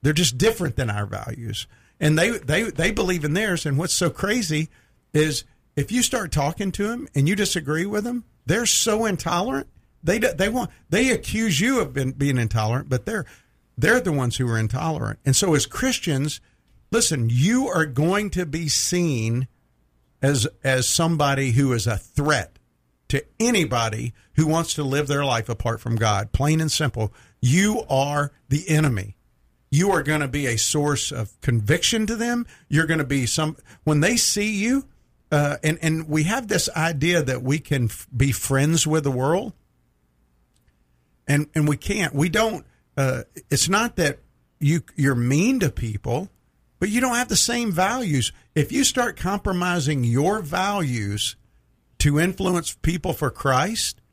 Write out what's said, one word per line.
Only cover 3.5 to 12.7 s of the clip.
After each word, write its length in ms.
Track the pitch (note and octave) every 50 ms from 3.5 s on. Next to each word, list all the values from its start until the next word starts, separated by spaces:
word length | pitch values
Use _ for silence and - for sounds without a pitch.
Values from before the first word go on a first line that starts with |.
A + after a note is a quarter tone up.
| F3+ E3 -
And 120 | D#3 C#3 C3+
what's 160 | E3+ F3 -
so 160 | - F3+ E3+
crazy 580 | - - - G3 G#3 B3+ A3+ D#3+ D#3 D3+ D#3+ - _ _ _ _ _ _ _ _ _
is 320 | D3+ D#3 D#3 D3 - - - _ _ _ _ _ -
if 120 | C#3+ -
you 140 | G#3 B3+ A#3
start 300 | - - A#3+ G#3 E3 -
talking 400 | D#3 C#3 C#3+ E3+ - G#3 G3 F3
to 180 | - G3+ G#3
'em 160 | A#3 A#3+ C#4+ C4 _
and 140 | D3 C3+ D3+
you 60 | G3
disagree 500 | G3 G#3 F#3 - F3+ D3+ C3+ D3+ D#3+ F3
with 200 | G3+ G#3 G#3 G#3
'em, 200 | A#3+ A#3+ B3 A3+ _ _ _ _
they're 200 | - E3 A3 A#3+
so 400 | G#3+ - - - A3+ G#3+ A3 A3+
intolerant. 600 | A3 G3 E3 - E3+ E3 F3 F#3 A#3+ C4+ C#4 C#4 - _ - _ _ _ _ -
They 160 | D3+ F#3 A#3+
d-, 160 | - B3+ -
they 140 | C#3+ F#3 G#3
want, 200 | A3+ B3+ A#3+ - - - _ _
they 220 | - G3 B3+ C4
accuse 500 | B3 - - - - G#3+ A3+ A3+ E3+ C3
you 180 | F3+ A#3+ C4+ B3+
of 140 | F#3+ C#3 B2+
been, 180 | C3+ C3+ C3
being 260 | C3+ C#3 C#3 C#3+ C3+ B2+
intolerant, 520 | A#2+ A2 - A2+ A2 G#2+